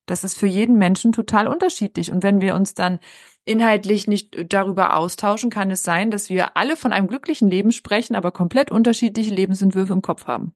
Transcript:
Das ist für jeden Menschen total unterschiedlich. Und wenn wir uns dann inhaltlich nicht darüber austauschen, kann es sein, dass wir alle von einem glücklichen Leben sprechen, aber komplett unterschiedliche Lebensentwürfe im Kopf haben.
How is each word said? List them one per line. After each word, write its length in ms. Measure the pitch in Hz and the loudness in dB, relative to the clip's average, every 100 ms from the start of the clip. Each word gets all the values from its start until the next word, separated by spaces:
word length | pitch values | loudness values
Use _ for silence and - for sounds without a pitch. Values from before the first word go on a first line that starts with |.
| - | -8
Das 180 | 180 | -6
ist 120 | 190 - | -6 -2
für 120 | 202 | 0
jeden 280 | 185 233 233 | 2 4 4
Menschen 360 | 180 190 233 | 4 4 2
total 340 | 226 214 214 220 | 0 0 0 0
unterschiedlich. 640 | 330 370 - 202 - 170 | 0 -2 -2 -4 -4 -4
Und 140 | 185 | 0
wenn 160 | 196 202 | 2 2
wir 160 | 190 175 | 2 0
uns 180 | 196 | -2
dann 240 | - 180 180 - - - _ | 0 -2 -2 -8 -20 -20 _
inhaltlich 640 | - 220 226 214 196 208 196 | -2 2 4 2 2 0 2
nicht 440 | 202 - - 175 | -2 -2 -10 -2
darüber 440 | 196 196 190 190 - | -2 0 0 2 2
austauschen, 540 | 175 - 208 214 240 | -2 -2 -2 0 -2
kann 200 | 214 196 | -2 -2
es 140 | 185 | -2
sein, 260 | - 170 220 | -2 0 0
dass 200 | 208 - | -4 -2
wir 260 | 185 185 - | -2 0 0
alle 200 | 233 320 | -2 -2
von 160 | 254 | -2
einem 140 | 190 190 | 0 0
glücklichen 420 | 262 - 311 202 | -4 -6 2 2
Leben 220 | 185 208 | 4 2
sprechen, 460 | 226 - 208 240 214 | 0 -2 -2 -2 -4
aber 160 | 175 | -4
komplett 400 | - 175 262 285 | -2 0 0 0
unterschiedliche 600 | 208 233 226 226 220 214 | 2 2 2 0 -2 -2
Lebensentwürfe 600 | 190 190 190 196 185 190 | -2 -2 2 2 2 0
im 100 | 190 | -2
Kopf 240 | - 160 - | -2 -6 -6
haben. 280 | 117 131 | -6 -8